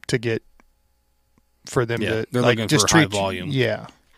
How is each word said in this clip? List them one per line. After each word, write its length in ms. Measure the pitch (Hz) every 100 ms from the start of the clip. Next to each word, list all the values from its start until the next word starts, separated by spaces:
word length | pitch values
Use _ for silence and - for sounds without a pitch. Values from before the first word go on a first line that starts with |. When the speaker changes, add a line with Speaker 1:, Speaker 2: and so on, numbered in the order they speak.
| -
Speaker 1:
to 100 | 127
get, 260 | 117 113 _ _ _ _ _ _ _ _ _ _ _ _ -
for 200 | 135 117
them 160 | 117
Speaker 2:
Yeah, 80 | 104
Speaker 1:
to, 180 | 110 -
Speaker 2:
they're 100 | 123
Speaker 1:
like, 160 | 120 117
Speaker 2:
looking 100 | 107
Speaker 1:
just 220 | 147 98
Speaker 2:
for 60 | 165
high 60 | 139
Speaker 1:
treat 80 |
you 60 | 101
Speaker 2:
volume. 300 | 98 92 90
Speaker 1:
Yeah. 360 | 135 117 107 - - _